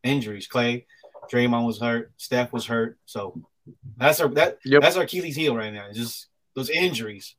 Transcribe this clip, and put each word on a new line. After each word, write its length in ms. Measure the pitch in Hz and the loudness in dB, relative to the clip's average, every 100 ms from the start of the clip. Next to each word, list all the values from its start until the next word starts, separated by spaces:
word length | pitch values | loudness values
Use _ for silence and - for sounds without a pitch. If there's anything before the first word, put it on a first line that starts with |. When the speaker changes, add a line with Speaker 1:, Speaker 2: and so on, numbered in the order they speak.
Speaker 1:
injuries. 460 | 123 139 107 101 - | 0 0 -2 -10 -4
Klay, 360 | 127 120 123 _ _ - - - | 0 0 -2 _ _ -20 -20 -2
Draymond 360 | 123 123 117 117 | 2 2 2 0
was 140 | 107 | -2
hurt, 320 | 120 117 113 _ | -2 -2 -6 _
Steph 360 | - 123 123 | -4 -2 -2
was 140 | 117 113 | -4 -4
hurt, 320 | 117 117 - - | -2 -2 -6 -14
so 340 | 107 98 80 - _ - - - - | -10 -10 -12 -20 _ -20 -20 -20 2
that's 240 | 147 151 | 4 4
our, 80 | 151 | 2
that, 300 | 143 175 - | 4 2 0
Speaker 2:
Yep. 180 | 131 143 | 4 6
Speaker 1:
that's 140 | 151 180 | 8 4
our 80 | |
Achilles 320 | 160 180 175 143 | -2 -4 -6 -2
heel 200 | 151 117 | -2 -2
right 160 | 107 | -6
now. 140 | 104 101 | -10 -12
It's 100 | 107 | -8
just 300 | 117 - - _ _ | -8 -8 -18 _ _
those 140 | 135 131 | -10 -4
injuries. 680 | 165 180 123 110 101 - | 0 0 -2 -8 -12 -18